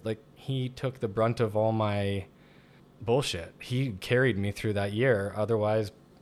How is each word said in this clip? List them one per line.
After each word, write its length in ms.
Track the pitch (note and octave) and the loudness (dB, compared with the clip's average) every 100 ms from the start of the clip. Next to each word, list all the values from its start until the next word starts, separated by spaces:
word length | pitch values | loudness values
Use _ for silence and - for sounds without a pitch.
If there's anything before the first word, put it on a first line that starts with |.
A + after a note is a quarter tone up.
like, 160 | A2+ A2 - | -6 -6 -10
he 340 | - - C3 B2+ | -14 -6 -4 -4
took 280 | C3 C3 - | -4 -6 -4
the 80 | A2+ | -4
brunt 320 | G#2 A2+ A#2 | 2 2 2
of 180 | A2+ G#2+ | 0 2
all 140 | A2 | 2
my 540 | A2 G#2+ G2+ G2+ G2 - - - - - - - - | 2 0 0 -2 -2 -6 -16 -20 -20 -20 -20 -20 -10
bullshit. 540 | A2+ C3 C#3 F2 E2 - | 0 2 2 -6 -10 -14
He 300 | - B2 C3+ F#2 | -4 -2 -2 -4
carried 360 | - B2 C3 G2 | 0 4 4 2
me 140 | G2+ | -2
through 220 | - A2 | -2 -2
that 200 | G2+ G2+ | -2 -2
year. 400 | G#2 C3 G#2 G2 G2+ | 0 2 2 0 -2
Otherwise, 560 | G#2+ A2 G#2 A2 G#2 - - - | 0 2 2 0 -2 -8 -20 -20